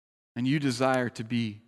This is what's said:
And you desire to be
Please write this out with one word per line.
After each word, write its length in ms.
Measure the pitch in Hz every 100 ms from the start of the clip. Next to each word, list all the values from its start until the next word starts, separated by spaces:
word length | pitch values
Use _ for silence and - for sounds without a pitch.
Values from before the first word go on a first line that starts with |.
| _ _ _ 117
And 100 | 131
you 140 | 151
desire 480 | 139 120 131 131 120
to 140 | -
be 380 | 113 120 113 104